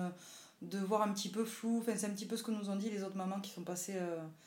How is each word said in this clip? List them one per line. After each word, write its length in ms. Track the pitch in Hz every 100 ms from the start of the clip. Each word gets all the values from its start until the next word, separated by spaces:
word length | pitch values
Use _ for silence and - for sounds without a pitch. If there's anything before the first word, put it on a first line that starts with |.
| 180 180 - - - -
de 180 | 175 196
voir 220 | 190 214
un 120 | 208
petit 160 | 202 196
peu 160 | 202 226
flou. 340 | - 226 233
Enfin, 140 | 226 202
c'est 100 | 208
un 40 |
petit 140 | 202 202
peu 120 | 226
ce 60 |
que 80 | 226
nous 180 | 214 202
ont 60 | 196
dit 140 | 220
les 140 | 202
autres 140 | 190 190
mamans 220 | 185 196
qui 100 | 196
sont 120 | -
passées, 320 | 175 180 - 190
euh, 200 | 175 165 160 160